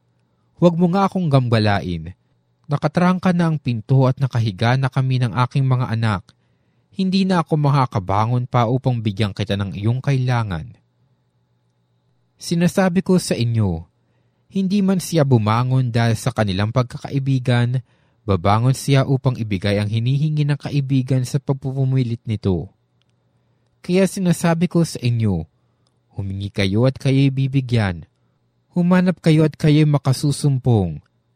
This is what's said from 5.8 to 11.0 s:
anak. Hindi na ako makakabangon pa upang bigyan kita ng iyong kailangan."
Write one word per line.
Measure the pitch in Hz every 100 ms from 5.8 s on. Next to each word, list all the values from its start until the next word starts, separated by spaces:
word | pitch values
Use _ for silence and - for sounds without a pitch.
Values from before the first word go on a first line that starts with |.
| 127
anak. | 113 113 98 - _ _ _ _ _ _
Hindi | - 190 190 190
na | 180
ako | 160 156
makakabangon | 143 143 127 113 92 98 110 123 123
pa | 123 113
upang | 127 131 120
bigyan | 110 98 107
kita | 95 104 98
ng | 98
iyong | 90 104 127
kailangan." | 143 135 127 120 110 82 - - _ _